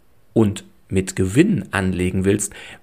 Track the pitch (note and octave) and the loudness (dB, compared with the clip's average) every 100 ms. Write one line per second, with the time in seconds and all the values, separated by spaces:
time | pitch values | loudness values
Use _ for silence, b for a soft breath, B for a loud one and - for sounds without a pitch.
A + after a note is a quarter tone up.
0 | _ - - A#2 G#2 G2 - - - F#2+ | _ -20 -4 2 2 0 -12 -20 -4 -2
1 | F#2 - F#2 A2+ G3 D3 - F#2+ F#2+ F2+ | -2 -2 0 2 4 2 -2 -2 -2 0
2 | F2+ F#2+ F#2+ G#2 - B B B | 0 0 2 0 -2 B B B